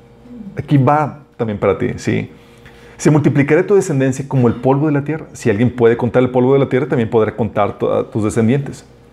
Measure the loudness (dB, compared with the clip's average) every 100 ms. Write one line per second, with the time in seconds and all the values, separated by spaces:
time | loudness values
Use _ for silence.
0 | -20 -20 -20 -18 -14 -12 0 2 4 2
1 | 0 -6 -20 -8 -6 -2 -2 0 -4 -4
2 | -4 -4 -6 -14 -20 -20 -20 -20 -20 -2
3 | 2 2 2 0 2 2 2 2 2 -2
4 | -2 -4 -2 0 2 2 0 0 0 -2
5 | -4 -8 -10 -4 -2 0 0 2 2 2
6 | 0 0 2 2 2 2 2 -2 -2 -2
7 | 0 0 0 -2 -4 -2 -2 -2 -2 -2
8 | -4 -4 -2 0 0 0 -4 -12 -20 -20
9 | -20